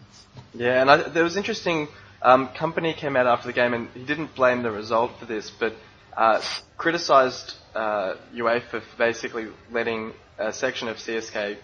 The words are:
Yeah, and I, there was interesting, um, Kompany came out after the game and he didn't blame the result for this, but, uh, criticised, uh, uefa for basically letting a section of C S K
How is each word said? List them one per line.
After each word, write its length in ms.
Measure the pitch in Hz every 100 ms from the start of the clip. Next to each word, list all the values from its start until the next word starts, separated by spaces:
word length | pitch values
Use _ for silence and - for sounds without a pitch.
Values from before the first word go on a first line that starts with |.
| - - - - - 117
Yeah, 260 | 123 127
and 80 | 135
I, 80 | 151 170
there 140 | 160
was 140 | 170 180
interesting, 500 | 208 214 185 160 147 - - -
um, 240 | 120 127 127
Kompany 480 | - 160 165 165 151
came 180 | 151 139
out 120 | 127
after 180 | 120 123
the 80 |
game 220 | 123 123 120
and 120 | 113
he 100 | 123
didn't 300 | 127 151 151
blame 300 | - 127 123
the 80 | 120
result 400 | 104 107 113 120 -
for 60 | 120
this, 240 | 107 -
but, 240 | - 110 110 - - - -
uh, 240 | 113 107 - - - -
criticised, 800 | 165 165 - 139 131 123 - - - -
uh, 400 | 110 104 95 85 -
uefa 480 | 120 117 120 120 117
for 0 | - -
basically 500 | 117 113 123 117 110 - -
letting 400 | 117 117 113 110 - - -
a 120 | 107
section 360 | - 131 123 120
of 120 | 107
C 180 | - 113
S 120 | 110
K 280 | 110 104 104